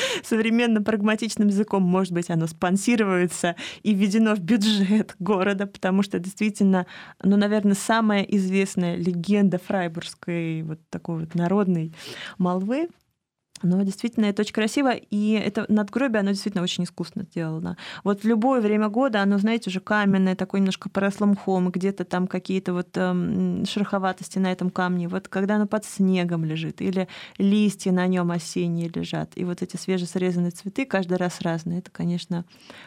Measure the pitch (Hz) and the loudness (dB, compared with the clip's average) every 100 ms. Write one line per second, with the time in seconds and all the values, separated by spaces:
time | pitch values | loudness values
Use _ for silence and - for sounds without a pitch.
0 | 523 427 - 220 226 226 240 214 202 214 | 0 -2 -2 0 2 2 4 2 2 0
1 | 208 214 226 - 208 196 208 196 180 185 | 2 0 -2 0 2 2 2 2 4 2
2 | 185 175 170 170 160 165 180 190 214 240 | 2 -2 0 0 -2 -2 0 0 2 2
3 | 208 180 180 - 175 170 - - 202 196 | 2 2 0 0 -2 -2 -8 -6 0 2
4 | 202 214 220 214 170 233 214 208 190 214 | 4 4 4 2 2 2 4 2 4 2
5 | - - 185 196 190 196 202 - 190 190 | 0 -4 -2 0 2 0 -4 -4 0 2
6 | 196 185 180 - 214 202 196 185 180 - | 2 -2 -6 -2 -2 2 4 4 0 -8
7 | - - 190 202 202 214 202 196 - 226 | -20 -4 2 4 4 2 2 2 2 2
8 | 220 202 190 208 185 190 190 - 175 175 | 4 2 2 0 2 0 0 0 -2 -2
9 | 170 175 165 208 202 180 - 202 175 165 | -2 -2 2 4 4 2 -2 -2 -2 -6
10 | - - - 170 165 160 160 156 _ 175 | -12 -12 -6 -4 -2 -4 -6 -10 _ -12
11 | - 165 160 170 175 196 190 170 160 - | -6 -6 -4 -2 2 2 2 0 -2 -8
12 | - - - - 180 185 196 269 339 - | -16 -14 -12 -2 0 0 -2 -2 -4 -8
13 | _ _ _ _ _ - 175 185 196 190 | _ _ _ _ _ -4 0 2 0 -2
14 | 233 233 208 202 208 - 214 294 269 233 | -4 0 0 0 -2 0 -2 2 2 0
15 | - 208 214 214 208 220 202 214 202 240 | -2 -2 0 0 0 -2 0 0 0 0
16 | 269 220 196 196 208 190 180 - 175 - | 0 2 0 0 -2 -4 -4 -4 -6 -6
17 | 175 - 175 175 160 160 175 175 - - | -8 -8 -8 -6 -6 -4 -6 -8 -12 -6
18 | 190 202 214 226 254 262 208 214 214 220 | -2 0 2 2 4 2 2 2 0 0
19 | 269 214 196 202 214 233 196 180 - 214 | 0 2 2 2 2 0 -2 -6 -2 2
20 | 202 196 190 185 190 196 196 - - 196 | 4 4 2 0 -2 0 0 0 -4 -2
21 | 196 196 208 196 - 185 180 180 196 196 | 0 2 2 2 2 0 2 0 -2 -2
22 | 180 180 185 185 - 190 185 180 180 - | -4 -2 -2 -4 -4 -4 -2 -4 -4 -2
23 | 185 180 175 180 185 180 196 208 202 196 | 0 0 0 0 0 -2 -4 -2 -2 0
24 | 190 185 - 190 190 180 180 185 180 180 | -2 -4 -6 -2 0 0 -2 -2 -2 0
25 | 170 185 - 190 196 214 208 214 - - | -2 -6 -6 -4 0 0 0 -2 -4 0
26 | 190 185 175 170 160 160 160 - 190 185 | 2 2 0 -2 -2 -4 -6 -4 -4 -2
27 | 180 - - - 196 214 214 190 190 185 | -4 -8 -14 -2 2 4 2 0 0 2
28 | 180 185 175 175 165 180 175 170 170 165 | 2 2 0 -2 -4 -4 -2 -2 -4 -6
29 | 170 160 156 - 180 175 165 180 - 185 | -6 -6 -6 -6 -6 -6 -6 -8 -4 -4
30 | 175 185 185 175 175 - 202 226 269 196 | -2 -2 -2 0 -2 -4 -10 -6 -2 -2
31 | 175 180 180 - 170 165 165 175 - - | -2 -2 -2 -4 -4 -4 -4 -8 -8 -6
32 | 170 175 - 170 175 - - - | -4 -4 -4 -6 -8 -16 -20 -20